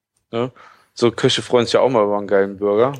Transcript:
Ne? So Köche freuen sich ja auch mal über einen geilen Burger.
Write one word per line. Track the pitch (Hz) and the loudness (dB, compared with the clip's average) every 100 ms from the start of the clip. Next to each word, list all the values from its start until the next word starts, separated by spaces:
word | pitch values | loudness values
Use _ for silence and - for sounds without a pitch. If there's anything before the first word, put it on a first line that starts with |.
| _ _ _ | _ _ _
Ne? | 117 127 - - _ _ | -8 -8 -10 -20 _ _
So | - 120 | -2 -2
Köche | - 131 - | 0 0 -2
freuen | 117 123 113 | 0 0 2
sich | |
ja | - | 2
auch | 123 | 2
mal | 127 | 2
über | 104 104 | 0 -2
einen | 101 | 0
geilen | 98 98 98 | 0 0 -2
Burger. | 101 104 127 139 | -2 0 0 -2